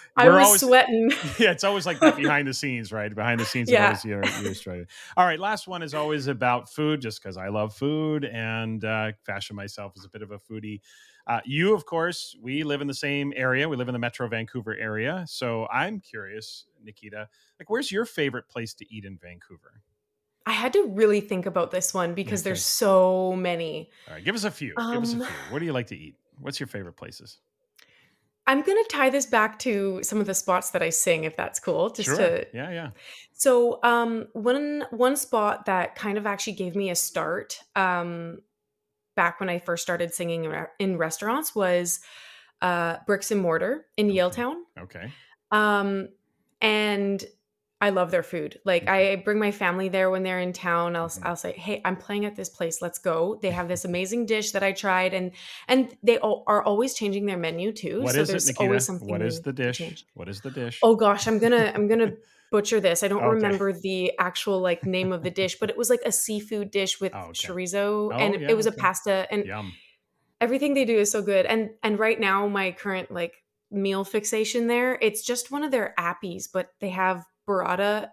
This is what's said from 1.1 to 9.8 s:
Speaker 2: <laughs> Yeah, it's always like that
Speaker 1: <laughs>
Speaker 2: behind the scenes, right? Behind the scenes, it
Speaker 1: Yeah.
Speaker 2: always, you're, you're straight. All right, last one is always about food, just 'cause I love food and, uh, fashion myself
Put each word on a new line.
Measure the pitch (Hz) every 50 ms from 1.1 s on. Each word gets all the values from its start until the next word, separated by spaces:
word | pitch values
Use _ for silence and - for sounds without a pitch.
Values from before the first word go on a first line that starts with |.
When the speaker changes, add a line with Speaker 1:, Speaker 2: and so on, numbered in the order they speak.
| 302 - -
Speaker 2:
<laughs> | 143 - -
Yeah, | 233 190
it's | 170 - -
always | 196 202 190 -
like | 180 165 -
that | 320 311 -
Speaker 1:
<laughs> |
Speaker 2:
behind | 139 143 143 147 143 143 135
the | 127
scenes, | - 147 139 123 117 110 101
right? | 110 110 104 107 104
Behind | 107 107 120 117 117
the | 113
scenes, | - - 127 120 240
it | 240
Speaker 1:
Yeah. | 208 208
Speaker 2:
always, | 147 101 - -
you're, | 110 101 98 98 - - 98
you're | 101 98 101
straight. | - - 95 90 87 85 - - - - - -
All | 180 180
right, | 180 160 160
last | 190 208 214 - - 185
one | 185 170
is | 165 143 147
always | 151 151 151 151 147 131 143
about | 131 104 127 123 123 123 - -
food, | - - 151 151 151 139
just | 127 110 104 -
'cause | - 98 90 92
I | 92 98
love | 104 107 107 107 104
food | - 135 143 151 156 156 156 151 147 139
and, | 110 117 113 113 113 113 113 113 110 110 107 110
uh, | 110 110 110 110 110 107 _ -
fashion | - 98 98 - - 104
myself | 98 101 101 - 107